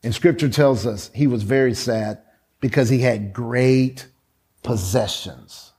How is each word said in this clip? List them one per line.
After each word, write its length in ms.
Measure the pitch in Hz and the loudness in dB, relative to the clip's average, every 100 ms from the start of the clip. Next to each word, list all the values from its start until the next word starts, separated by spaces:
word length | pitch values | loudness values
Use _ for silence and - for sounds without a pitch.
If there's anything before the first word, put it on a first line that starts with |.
And 120 | 117 | -4
scripture 340 | 107 175 170 151 | 2 2 2 0
tells 380 | 127 143 127 107 | 2 2 2 -4
us 240 | 104 - | -8 -10
he 120 | - 143 | -2 0
was 160 | 120 | 0
very 320 | 101 135 131 | 0 2 2
sad 480 | 117 - 113 107 104 _ _ _ _ | 0 -4 -2 -2 -6 _ _ _ _
because 280 | 131 147 123 | -2 0 2
he 120 | 131 | 2
had 340 | 127 110 101 | 2 0 -4
great 720 | 98 117 123 127 131 131 127 - _ _ _ _ _ | -8 -4 2 4 4 2 -2 -20 _ _ _ _ _
possessions. 1080 | - 113 92 117 107 - 92 64 - - - | -4 -2 0 -2 -2 -6 -10 -16 -20 -20 -20